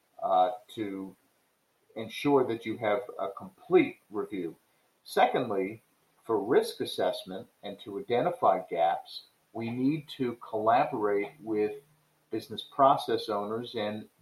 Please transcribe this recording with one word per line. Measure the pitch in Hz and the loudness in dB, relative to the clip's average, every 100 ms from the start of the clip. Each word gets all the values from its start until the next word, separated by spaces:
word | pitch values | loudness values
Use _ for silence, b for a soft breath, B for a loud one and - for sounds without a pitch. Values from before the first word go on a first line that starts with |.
| _ - | _ -6
uh, | 92 92 90 - - | 2 4 4 0 -12
to | 113 101 98 95 - _ _ _ _ _ _ _ 113 | -8 -8 -6 -10 -14 _ _ _ _ _ _ _ -10
ensure | 107 - 147 139 120 | -10 -4 2 4 2
that | 113 | -2
you | 110 107 | -4 -2
have | 110 101 - - | 0 0 -2 -8
a | 98 - | -8 -8
complete | 95 _ - 180 139 - _ | -16 _ 4 4 4 -2 _
review. | 104 98 95 82 - _ _ _ _ | -6 -6 -6 -6 -10 _ _ _ _
Secondly, | - - - 165 117 98 95 117 _ _ _ _ | -6 2 4 4 0 -2 -2 -6 _ _ _ _
for | - 107 | -2 0
risk | 104 190 226 - | 4 4 4 -4
assessment | 113 - 92 90 92 95 - _ | -6 0 0 -2 -8 -12 -12 _
and | 101 101 | -12 -12
to | 110 101 | -10 -8
identify | 95 120 175 - 107 92 - | 0 0 0 2 2 2 0
gaps, | 87 - - - - - _ _ | 2 2 2 -6 -18 -18 _ _
we | 113 117 | -6 -4
need | 123 131 156 - - | 0 0 0 -6 -4
to | 123 - - | -4 -4 -6
collaborate | 110 110 123 147 127 104 101 101 - | 0 4 4 2 0 2 2 -2 -8
with | 110 107 104 - _ _ _ _ - | -4 0 0 -2 _ _ _ _ -10
business | 113 - 107 - | -8 -8 -12 -8
process | - 135 143 - 110 - | 4 6 6 2 -2 0
owners | 104 104 113 120 117 | -4 -2 -6 -6 -4
and | 104 107 - _ | -4 -6 -10 _